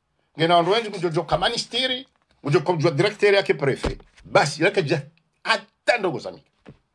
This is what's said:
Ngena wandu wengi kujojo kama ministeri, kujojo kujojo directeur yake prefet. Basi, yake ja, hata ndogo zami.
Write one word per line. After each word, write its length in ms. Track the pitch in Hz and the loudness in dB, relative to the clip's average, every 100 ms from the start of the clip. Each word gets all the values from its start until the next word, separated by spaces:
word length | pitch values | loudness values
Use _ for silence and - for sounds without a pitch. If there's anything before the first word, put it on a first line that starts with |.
| _ _ _ - | _ _ _ -2
Ngena 180 | 165 175 | 4 4
wandu 140 | 170 | 4
wengi 180 | 220 220 | 0 -2
kujojo 320 | 190 175 160 | -4 -4 -2
kama 240 | 160 156 208 | -2 0 0
ministeri, 580 | 233 - 240 262 254 269 _ _ _ | -4 -6 -4 -4 -4 -10 _ _ _
kujojo 220 | 139 165 | -2 0
kujojo 260 | 156 175 156 | 0 0 0
directeur 440 | 147 202 208 208 | 0 -2 2 2
yake 200 | 196 190 | 4 2
prefet. 460 | 175 139 113 - - - _ | 0 -2 -2 -4 -6 -14 _
Basi, 400 | - 143 165 - | -2 0 0 0
yake 180 | 170 202 | 0 0
ja, 200 | 151 165 - _ _ _ | -2 -2 -4 _ _ _
hata 540 | - 220 - _ - 240 | -4 -4 -4 _ -2 0
ndogo 200 | 190 123 | -2 -6
zami. 240 | 95 87 _ _ - - _ | -10 -14 _ _ -20 -20 _